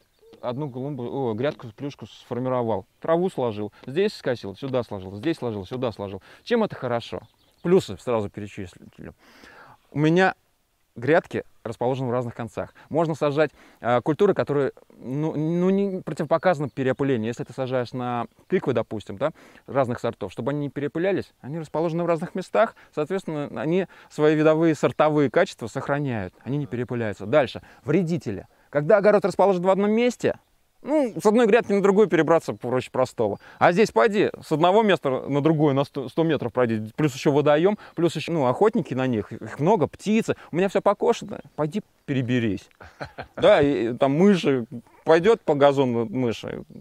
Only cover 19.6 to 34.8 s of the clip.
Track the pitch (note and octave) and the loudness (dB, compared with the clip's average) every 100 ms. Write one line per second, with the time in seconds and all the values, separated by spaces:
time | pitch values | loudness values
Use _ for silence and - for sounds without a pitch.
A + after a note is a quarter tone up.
19.6 | - B2+ B2 A#2 A#2 - F#2+ - A#2+ D3 | -6 -2 -2 -2 -6 -6 -8 -6 -4 -4
20.6 | C#3+ D#3 C#3+ E3 F#3+ D#3 - _ B2 E3 | -6 -6 -6 -2 -2 -2 -6 _ -12 -12
21.6 | D3+ D3+ E3+ E3+ E3+ E3 E3+ F#3+ - - | -8 -4 -2 -2 -2 -2 -4 -10 -2 0
22.6 | E3+ - - D3+ D3+ F#3+ - D3+ A2 A#2 | 0 -2 -12 -6 -4 -6 -6 -6 -6 -6
23.6 | D3 F3+ F3 - - - D3+ D#3 D#3 D#3 | -2 -2 -2 -10 -10 -2 0 4 4 4
24.6 | E3+ D3+ D3 - D3+ D3+ C3+ E3 F#3+ - | 2 2 0 2 2 2 2 2 0 -4
25.6 | A2 C3+ - C#3+ C#3 A2+ F2+ - A#2 D3 | -10 -8 -4 -4 -2 -4 -8 -10 -8 -6
26.6 | C#3 A#2+ A#2+ A#2+ A2 F#2+ G2+ D3 B2 - | -6 -6 -6 -4 -6 -6 0 2 2 -4
27.6 | - - B2+ F#3+ D#3+ D#3+ A#2 F#2 - _ | -18 -12 -2 0 0 -2 -4 -8 -12 _
28.6 | _ D3 D3+ G#3 G#3 G3+ F#3 - F#3+ F3+ | _ -2 2 4 6 4 2 2 2 4
29.6 | F#3 F#3+ G#3 A3 A#3+ - A#2 - _ _ | 2 2 2 2 0 0 -2 -2 _ _
30.6 | _ _ B3 D4+ A#3+ D#3+ G#3+ A3+ A3 A3+ | _ _ -2 0 0 0 4 4 6 4
31.6 | - G3 G3 G3 G3+ E3 D3 E3 - G#2+ | 4 0 2 4 4 4 4 2 0 -8
32.6 | A#2+ B2+ - B2 B2+ - G#2 G#2+ - - | -4 -4 -2 -2 -2 0 -2 -2 -10 2
33.6 | D3 F3+ G#3+ A3+ A3+ G3+ C#3+ - - D3+ | 4 4 2 4 2 2 0 -2 -4 2
34.6 | F3 G#3 | 4 4